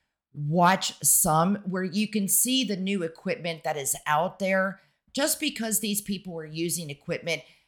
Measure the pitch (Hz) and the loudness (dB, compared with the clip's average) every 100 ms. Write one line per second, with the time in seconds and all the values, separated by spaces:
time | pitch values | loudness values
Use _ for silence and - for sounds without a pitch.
0 | _ _ _ 147 147 170 175 190 - - | _ _ _ -8 0 4 6 4 0 -2
1 | - - 175 156 175 202 196 180 185 180 | 2 4 4 4 4 0 -2 -4 -2 -2
2 | 214 220 196 - 247 262 214 196 185 202 | 0 0 0 2 2 2 0 -2 -2 -2
3 | 165 - 190 175 170 160 156 151 135 - | -2 -4 -6 -4 -4 -4 -4 -4 -4 -4
4 | - 151 180 - 190 190 190 185 _ _ | 0 2 0 -2 0 2 0 -4 _ _
5 | _ - 302 - 311 202 226 214 220 208 | _ -2 0 0 -2 -2 -2 -2 0 -2
6 | - 190 185 165 156 156 170 165 156 143 | -2 -6 -6 -12 -8 -4 -2 -2 -6 -8
7 | - 170 165 196 - _ | -6 -4 -2 -4 -4 _